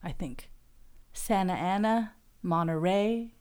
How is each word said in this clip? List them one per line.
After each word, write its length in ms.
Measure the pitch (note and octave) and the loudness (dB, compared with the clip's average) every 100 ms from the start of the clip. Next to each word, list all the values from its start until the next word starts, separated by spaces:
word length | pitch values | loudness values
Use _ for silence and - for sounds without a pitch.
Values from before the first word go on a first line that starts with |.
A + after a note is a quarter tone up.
I 80 | F3+ | -8
think. 400 | C3+ C#3+ - - - - - - - - | -6 -6 -8 -14 -20 -20 -20 -20 -20 -20
Sanna 400 | - - G#3 F#3 | -12 0 0 2
Ana, 600 | F3+ F3 F#3+ G#3+ A3+ A3 - _ - | 0 0 0 2 2 0 -8 _ -10
Monneray. 880 | - E3 E3 D#3+ E3+ G3 G#3 A#3 A#3 - | -2 0 2 2 2 2 2 0 -4 -12